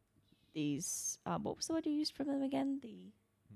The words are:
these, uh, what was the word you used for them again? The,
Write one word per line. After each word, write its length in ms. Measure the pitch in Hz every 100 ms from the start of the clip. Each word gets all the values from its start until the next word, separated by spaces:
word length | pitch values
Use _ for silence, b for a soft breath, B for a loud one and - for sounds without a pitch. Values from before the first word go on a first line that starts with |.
| _ _ _ - _
these, 680 | 160 147 143 175 - - - -
uh, 140 | 170
what 180 | - -
was 120 | -
the 60 | 320
word 120 | 320
you 60 |
used 220 | 294 302 -
for 80 | 285
them 180 | 277
again? 380 | 269 269 277 277
The, 300 | 233 196 185 - _ _ _